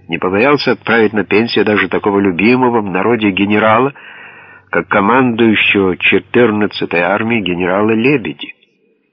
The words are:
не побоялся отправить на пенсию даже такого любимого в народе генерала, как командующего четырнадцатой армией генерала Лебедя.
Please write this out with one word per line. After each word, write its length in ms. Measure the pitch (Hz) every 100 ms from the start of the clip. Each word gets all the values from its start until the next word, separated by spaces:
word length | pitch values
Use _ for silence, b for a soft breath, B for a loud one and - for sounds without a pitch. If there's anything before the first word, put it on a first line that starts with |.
| -
не 100 | 85
побоялся 540 | 92 101 135 143 131
отправить 420 | 113 - 117 107
на 100 | 107
пенсию 420 | 90 101 117 113 101
даже 220 | 101 92
такого 320 | 87 104 98
любимого 640 | 98 82 107 127 123 117
в 80 | 101
народе 420 | 92 107 117 104
генерала, 640 | 95 101 104 110 113 135 - B B B B B B B
как 180 | 87 85
командующего 1080 | 104 101 131 127 113 113 101 - 104 95 85
четырнадцатой 1040 | - - - 117 117 104 101 - - 85
армией 400 | 87 104 113 117
генерала 500 | 95 87 90 95 110
Лебедя. 560 | 110 123 143 78 69 - - _ _ _ _ _